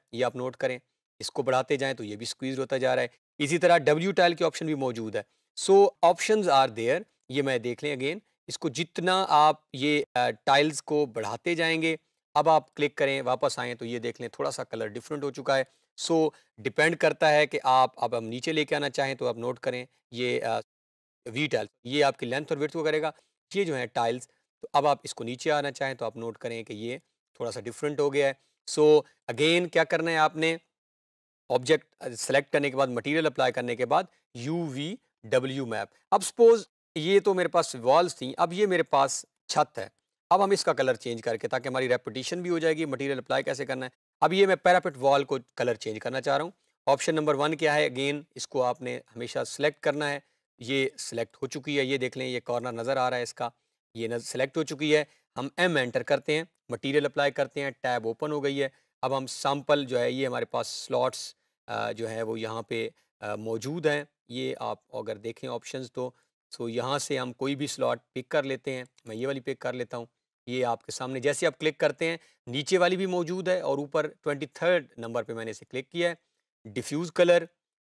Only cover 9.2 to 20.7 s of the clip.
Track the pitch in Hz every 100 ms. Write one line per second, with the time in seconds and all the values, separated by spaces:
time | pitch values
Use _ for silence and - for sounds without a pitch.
9.2 | 185 151 151 - _ 131 143 147 - 123
10.2 | 123 113 - 139 156 143 - 151 143 113
11.2 | 104 117 175 165 165 160 160 156 _ _
12.2 | _ 151 151 156 - - 147 - 139 139
13.2 | 123 127 139 - 123 120 117 120 117 -
14.2 | 120 - 143 135 127 113 110 110 - 147
15.2 | 143 135 131 135 127 _ _ - - 165
16.2 | 156 - _ - 104 123 156 165 160 143
17.2 | 160 151 151 147 135 131 131 - 123 117
18.2 | 113 123 160 156 139 147 143 135 139 127
19.2 | 123 117 120 120 135 123 127 _ _ 117
20.2 | 123 123 120 110 -